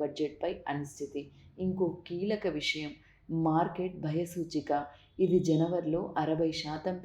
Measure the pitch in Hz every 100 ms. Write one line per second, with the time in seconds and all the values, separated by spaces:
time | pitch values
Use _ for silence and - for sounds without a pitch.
0 | 147 147 147 - 170 - - 143 143 -
1 | 143 143 143 - - - 185 185 175 -
2 | - 175 202 214 190 151 - 156 147 -
3 | - _ - 160 160 160 180 - 185 180
4 | 151 160 170 175 165 151 - 143 143 -
5 | _ - 185 175 165 156 170 175 165 165
6 | 208 - 156 160 160 156 151 156 185 185